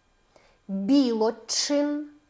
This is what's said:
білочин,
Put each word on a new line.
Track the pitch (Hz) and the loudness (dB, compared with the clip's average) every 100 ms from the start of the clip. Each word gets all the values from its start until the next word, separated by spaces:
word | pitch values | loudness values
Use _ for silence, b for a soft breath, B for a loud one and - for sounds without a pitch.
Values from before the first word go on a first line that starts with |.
| _ _ _ b b b - | _ _ _ b b b -8
білочин, | 196 202 277 254 226 220 226 - - - 285 294 294 302 - _ | -6 2 2 4 2 0 -2 -6 -4 -2 0 0 -4 -8 -16 _